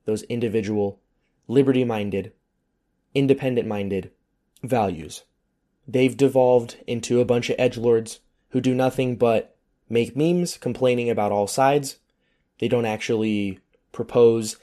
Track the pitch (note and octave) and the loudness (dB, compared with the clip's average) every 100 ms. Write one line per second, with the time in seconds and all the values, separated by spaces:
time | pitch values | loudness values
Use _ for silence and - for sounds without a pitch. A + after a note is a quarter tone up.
0 | - G#2+ - A#2+ A2+ A2 G2+ G#2 G2+ - | -6 -6 -4 -4 -2 -2 -2 -2 -4 -6
1 | _ _ _ _ - B2 C3+ B2+ A#2+ A2 | _ _ _ _ -2 2 4 2 0 -4
2 | G2+ F#2+ F#2 _ _ _ _ _ _ _ | -4 -6 -8 _ _ _ _ _ _ _
3 | _ C#3+ C#3 C3+ C3+ A#2+ A2 G#2 G2 F#2+ | _ 0 2 2 0 -2 -4 -4 -4 -6
4 | F2 _ _ _ _ _ B2 A#2+ G2+ D#2+ | -8 _ _ _ _ _ -4 -2 0 -4
5 | D#2 - - _ _ _ _ _ - B2+ | -10 -18 -20 _ _ _ _ _ -4 2
6 | C3 A2 C3+ C3 B2+ B2 A#2 - - A#2 | 2 4 2 4 4 4 0 -10 -8 -6
7 | - B2 A#2 A#2+ A#2 - B2 A2+ A#2+ A2+ | 0 0 2 0 -2 0 -2 0 0 2
8 | A2+ - _ _ _ B2+ B2+ B2+ B2+ C3+ | 0 -12 _ _ _ -2 0 2 0 0
9 | B2+ A#2 A#2+ A2 - _ _ _ - A#2 | -4 0 2 2 -2 _ _ _ -4 -2
10 | A#2 C3+ E3 F3 F3 - B2+ A2+ B2+ B2 | -2 0 0 0 -2 -6 -8 0 0 2
11 | A#2 G#2+ G#2 G2+ G2+ - C3+ D3 C#3 - | 0 0 0 0 0 2 2 2 -2 -12
12 | _ _ _ _ _ - A#2+ A#2+ A2+ G#2+ | _ _ _ _ _ -6 -2 0 -2 -4
13 | - A2+ A2 G#2 G2+ F#2 _ _ _ - | -4 -2 0 -2 -4 -8 _ _ _ -10
14 | A2+ B2 A#2 A2+ G#2+ - | -2 6 6 4 -2 -10